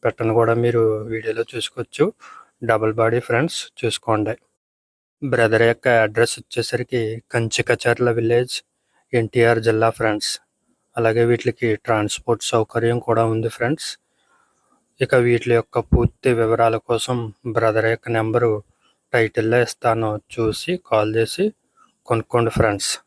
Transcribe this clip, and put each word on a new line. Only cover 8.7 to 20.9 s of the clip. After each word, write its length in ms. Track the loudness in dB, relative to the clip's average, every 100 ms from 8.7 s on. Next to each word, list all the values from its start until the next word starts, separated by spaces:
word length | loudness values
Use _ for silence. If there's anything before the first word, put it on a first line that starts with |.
| _ _ _ _
ఎన్టీఆర్ 500 | -2 0 4 4 4 2
జిల్లా 220 | 2 0 0
ఫ్రెండ్స్. 340 | -2 -2 -4 -8 _ _ _ _ _ -2
అలాగే 300 | 0 2 2
వీటికి 400 | 2 0 -2 -2 -2 0
ట్రాన్స్‌పోర్ట్ 580 | 0 0 -4 -2 -2 0
సౌకర్యం 460 | -2 0 0 0 -2 0
కూడా 160 | 0 2
ఉంది 180 | 0 -4 -4
ఫ్రెండ్స్. 320 | -4 -4 -6 -12 _ _ _ _ _ _ _ _ _ _
ఇక 160 | 0 2 4
వీటి 220 | 0 2
యొక్క 300 | 0 0 -4 0
పూర్తి 380 | 2 2 _ -2 0
వివరాల 360 | 0 2 2 0 -2
కోసం 300 | -4 -2 -4 -4 -10 -6 0
బ్రదర్ 320 | 2 2 0
యొక్క 160 | -2 -2 -2
నెంబరు 340 | 0 0 0 -2 -6 _ _ _ _
టైటిల్లో 440 | 0 0 0 0 2 0
ఇస్తాను, 440 | -2 -2 0 -2 -4 _
చూసి 380 | -4 -2 -2 -6 -8
కాల్ 220 | -2